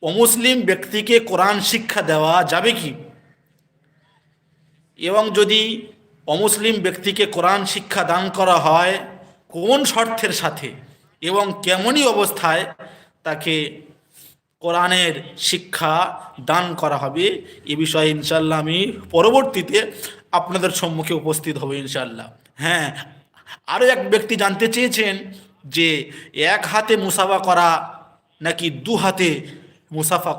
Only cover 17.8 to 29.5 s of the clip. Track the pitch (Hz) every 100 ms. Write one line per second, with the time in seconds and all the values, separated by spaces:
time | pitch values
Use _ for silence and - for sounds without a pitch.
17.8 | 156 160 156 151 147 160 156 156 156 170
18.8 | 208 - - 165 208 262 - 196 170 202
19.8 | 220 - - - _ 180 175 185 180 -
20.8 | 175 160 160 165 151 156 156 147 139 139
21.8 | 135 135 123 113 110 - _ - 156 175
22.8 | 139 - - - _ _ - - - 180
23.8 | 247 240 196 214 214 220 196 190 226 233
24.8 | 247 220 208 196 196 - - _ 139 165
25.8 | 165 151 - - - 139 156 196 175 214
26.8 | 214 214 190 185 190 190 190 175 175 160
27.8 | - - - _ _ _ 156 165 170 131
28.8 | 127 214 190 185 180 143 -